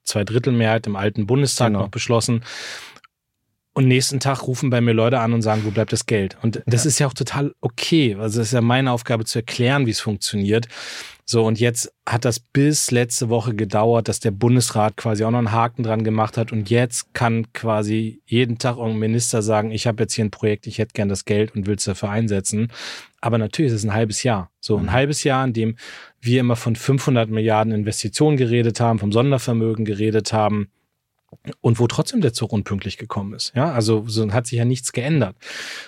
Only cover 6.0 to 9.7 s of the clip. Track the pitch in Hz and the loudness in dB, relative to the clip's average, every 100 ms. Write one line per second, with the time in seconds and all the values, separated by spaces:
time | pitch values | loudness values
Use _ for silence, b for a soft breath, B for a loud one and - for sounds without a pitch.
6 | - 110 95 - 117 107 - 117 156 - | 0 0 -2 -2 -4 -2 0 0 2 0
7 | 143 - 135 143 143 - 123 - - 165 | 0 -2 -6 -4 -4 -4 -8 -6 0 2
8 | 127 98 110 110 107 123 117 127 135 120 | 2 0 -2 -2 0 2 2 2 2 -2
9 | - 117 110 117 - - 120 | -2 -4 -2 -4 -4 0 2